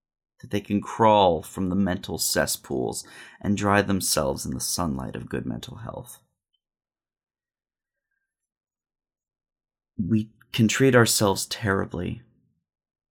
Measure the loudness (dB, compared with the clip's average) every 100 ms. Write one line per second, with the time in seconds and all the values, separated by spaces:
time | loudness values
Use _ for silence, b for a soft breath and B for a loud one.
0 | _ _ _ _ -6 -6 -2 -4 -4 2
1 | 6 6 6 4 -2 -6 -2 0 0 -2
2 | -6 -6 -2 0 0 -4 -6 -4 -4 -6
3 | B B B B -2 0 2 2 2 0
4 | 0 0 0 -2 -6 -6 -4 -4 -2 -4
5 | -6 -10 -8 -8 -6 -8 -10 -14 -14 -14
6 | -14 -20 _ _ _ _ _ _ _ _
7 | _ _ _ _ _ _ _ _ _ _
8 | _ _ _ _ _ _ _ _ _ _
9 | _ _ _ _ _ _ _ _ _ -6
10 | 0 0 -2 _ _ 2 2 4 4 6
11 | 6 4 2 0 -4 -4 -2 0 -2 -6
12 | -8 -10 -14 _ _ _ _ _ _ _
13 | _